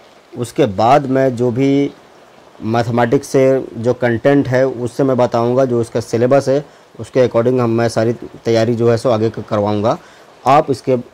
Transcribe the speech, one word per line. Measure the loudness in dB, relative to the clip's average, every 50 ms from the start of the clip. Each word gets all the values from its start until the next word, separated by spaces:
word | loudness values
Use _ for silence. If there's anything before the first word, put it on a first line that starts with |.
| -20 _ _ _ _ _
उसके | -10 -10 -10 -6 -2 -2 -2 0
बाद | 0 0 2 4 4 2 2 0
मैं | 0 0 0 0 0
जो | 0 -2 -2
भी | 0 0 0 0 2 0 0 -2 -6 -12 -20 -20 -20 -20 -20 -20 -20 -20 -20 -20 -16 -10 -6
mathematics | -2 -2 -2 -2 0 0 0 0 2 0 -2 -2 0
से | 0 2 4 4 2 0 -2 -6 -8
जो | -4 -2 -2 -2
content | 0 -2 -2 0 0 2 2 2 2 2 0
है | 0 0 0
उससे | 0 -2 -4 -8 -6 -4 -2 0
मैं | 0 2
बताऊंगा, | 0 0 0 0 0 0 0 2 0 0
जो | 0 0 -2
उसका | -2 -2 -6 -8
syllabus | -6 -4 -2 0 2 2 2 2 2 2
है | 0 -2 -2 -6 -14 -20 _ _ -18
उसके | -16 -14 -4 0 0 0 2
according | 2 0 2 2 0 0
हम, | 0 0
मैं | 0 0 0 0
सारी | 0 0 -2 -2 -2 -4 -10 -16 -18 -8 -4
तैयारी | 0 0 2 2 0 0
जो | 0 2 2
है | 2 2
सो | 0 0
आगे | 0 0 0 -2
क-, | -4 -8
करवाऊंगा। | -8 -6 -4 -2 -2 -2 -2 0 0 -2 -2 -4 -8 -18 -20 -20 -20 -20 -18 -4 0
आप | 2 2 2 2 0
इसके, | -4 -4 -2 -2 -2 -2 -4 -8